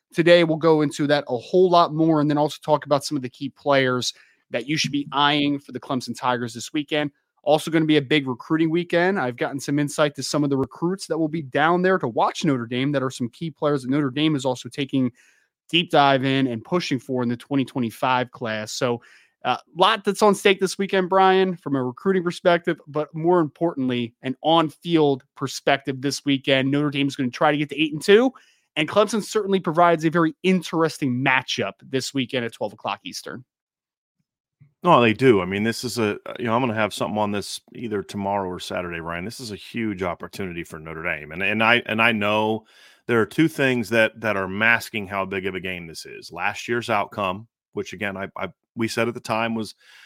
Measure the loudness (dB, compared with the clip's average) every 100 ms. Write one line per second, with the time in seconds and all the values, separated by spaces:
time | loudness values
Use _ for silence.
0 | _ 0 6 6 6 2 4 4 2 0
1 | 0 0 0 -6 0 4 6 6 4 2
2 | 2 4 2 2 0 -2 -2 -2 2 0
3 | 0 -6 -8 -10 -12 _ 0 2 2 0
4 | -4 -8 _ _ -8 -8 -4 -2 -2 -4
5 | -4 2 2 2 0 -4 -8 -14 -6 -6
6 | -6 -4 -2 -2 -4 -8 -8 -8 -4 -2
7 | -4 _ _ _ 0 2 2 0 4 2
8 | 4 0 0 -6 -2 0 2 0 0 0
9 | 2 0 -2 -4 -6 -6 -2 -2 0 0
10 | -2 -2 -4 -2 0 0 -2 -2 -4 -4
11 | -6 -2 -2 -4 -4 0 2 2 2 0
12 | -2 -2 -2 0 0 0 -2 -2 -2 -2
13 | -4 -4 -8 -6 -10 -2 0 0 0 0
14 | 0 0 0 0 -2 -6 -8 -8 -2 0
15 | -2 _ _ _ _ _ -2 -2 2 4
16 | 6 4 2 0 0 -4 -4 -4 -2 -6
17 | -4 -2 -2 -4 -4 -2 -2 -4 -4 -2
18 | 0 0 -2 -6 -6 -6 -6 -4 -2 -4
19 | _ -20 _ _ -4 -4 _ 2 2 2
20 | -2 2 4 4 4 4 0 -2 -2 0
21 | 2 4 6 6 2 -2 -4 -2 -2 -2
22 | 0 0 0 0 2 2 0 -6 -6 -6
23 | -6 -2 2 4 2 -2 -4 -2 -2 -2
24 | -4 _ -8 -4 2 4 2 -4 0 2
25 | 4 0 _ -10 -8 -4 0 0 -2 -4
26 | -4 -4 -2 0 2 0 2 0 -2 -2
27 | -4 -2 -6 0 0 2 -2 -2 -4 -2
28 | 6 6 6 -2 _ _ _ -4 0 2
29 | 2 0 -2 -4 0 -2 0 4 4 4
30 | 2 2 0 0 0 0 0 -2 -2 0
31 | -2 0 2 2 0 -6 -6 -8 -6 -6
32 | -4 -4 -4 -4 -6 -6 -8 -6 -8 -8
33 | -10 -14 -12 -14 -16 _ _ _ _ _
34 | _ _ _ _ _ _ _ _ 4 6
35 | 6 4 4 4 2 -2 -2 -4 -6 -2
36 | -2 -2 -8 -8 -2 0 0 0 -2 -2
37 | -4 -2 -2 -2 -6 -12 _ -12 -6 -6
38 | -6 -6 -4 -4 -4 -8 -8 -8 -6 -8
39 | -8 -8 -10 -12 -12 -14 -12 -6 -6 -4
40 | -6 -6 -12 -10 -8 -8 -12 -14 -12 -8
41 | -6 -6 -8 -4 -2 2 4 4 2 0
42 | 2 2 0 0 0 -2 _ _ -20 _
43 | 0 2 2 2 0 2 0 0 0 2
44 | 2 0 -4 -2 -4 2 2 2 0 -10
45 | -6 -6 -4 -4 -4 -6 -8 -10 -12 -16
46 | -16 -18 -16 -6 -6 -6 -4 -4 0 -2
47 | -2 -4 -4 -4 -12 _ _ -10 -10 -8
48 | -8 -8 -10 -8 -10 _ _ -6 -4 -2
49 | -4 -4 -4 -2 -2 -4 -6 -12 _ -20